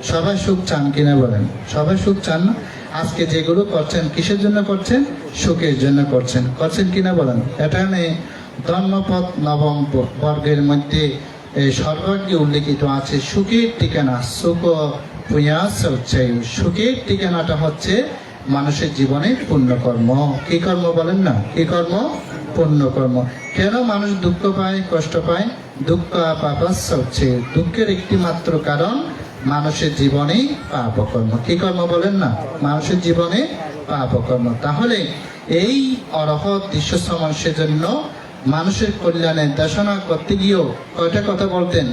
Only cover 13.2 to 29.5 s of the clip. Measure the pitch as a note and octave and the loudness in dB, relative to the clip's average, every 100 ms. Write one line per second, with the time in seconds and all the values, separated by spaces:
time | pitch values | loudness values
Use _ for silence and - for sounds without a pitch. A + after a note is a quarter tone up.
13.2 | C3 G3+ G3 A#3 A3+ - - D#3 C#3 B2 | 0 0 2 4 2 2 0 2 0 0
14.2 | B2 - E3+ E3+ F3 D#3+ D3+ - - - | -4 -2 0 2 2 2 0 -4 -10 -14
15.2 | - D3 D3 D#3 G3 - E3 B2+ - C3+ | -2 2 2 2 0 0 0 0 0 0
16.2 | B2+ A#2+ A2+ - F#3 F3+ A3+ B3+ - G3 | 2 0 -2 -2 0 2 0 0 -2 0
17.2 | F#3 F3 D#3+ D3+ D#3+ D3+ - G3+ D4 - | 0 0 0 0 0 -2 0 0 0 -4
18.2 | - - - C#3 C#3+ C#3+ D#3 C#3+ C3+ C#3 | -14 -14 -2 0 2 0 -2 0 2 2
19.2 | F#3+ B3+ - D#3+ B2+ B2 B2 A#2 A2+ C3 | 2 0 2 2 4 2 2 2 2 4
20.2 | D3 C3 - E3+ F3+ F3+ - E3 E3 G3 | 2 0 0 0 0 0 2 2 2 2
21.2 | F#3 A2+ G2+ - E3 F3 E3+ F3+ C#4+ D#4 | 2 2 -2 -2 0 0 0 0 -2 -4
22.2 | - - - - D#3+ D3 C3+ C3 C3 B2 | -10 -10 -6 0 2 4 2 2 2 2
23.2 | B2 - - - G3 A3+ A#3+ G3+ G#3 G3 | -2 -6 -8 0 0 2 0 0 0 0
24.2 | F3+ F3 G3+ F#3+ F#3+ F#3+ F#3 E3 D3+ E3+ | 0 0 0 0 -2 -2 -2 -2 0 -2
25.2 | D#3+ E3+ A3 - - - C3+ F3 E3+ F3 | 0 0 0 -4 -16 -8 0 0 0 -2
26.2 | E3 D#3 D3 C#3+ E3+ F#3+ - D#3 B2+ - | 0 0 -2 0 0 0 0 -2 -2 0
27.2 | C3+ B2 A#2+ D3+ F3 E3+ G#3+ F#3 F3+ F#3+ | 2 0 0 0 0 0 0 0 0 0
28.2 | F3 D#3+ - D#3+ D3+ D3 F3 B3+ E4 - | 2 -2 -2 -2 0 0 0 0 -4 -8
29.2 | - - C3 | -12 -6 -2